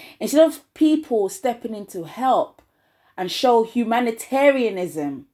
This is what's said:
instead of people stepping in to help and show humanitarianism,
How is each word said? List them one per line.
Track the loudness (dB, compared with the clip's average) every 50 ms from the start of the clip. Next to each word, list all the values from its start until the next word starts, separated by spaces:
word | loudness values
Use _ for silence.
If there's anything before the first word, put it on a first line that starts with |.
| -20 -20 -14 -10
instead | -6 0 4 4 4 4
of | 4 -4 _ _ _
people | 0 2 2 2 2 -2 -2 -2 0 0 -2
stepping | -4 -6 -4 -4 -4 -4 -8 -12 -10
in | -10 -12 -12
to | -12 -12 -12
help | -12 -8 -4 0 2 2 2 0 -2 _ _ _ _ _ _ _ _ _ _ _ _ -12
and | -10 -8 -8
show | -6 0 2 4 4 4 2
humanitarianism, | 2 -2 -4 -2 0 0 0 0 -2 -4 -6 -8 -4 0 2 4 4 4 4 0 -2 -2 -4 -6 -6 -6 -6 -6 -6 -6 -10 -14 _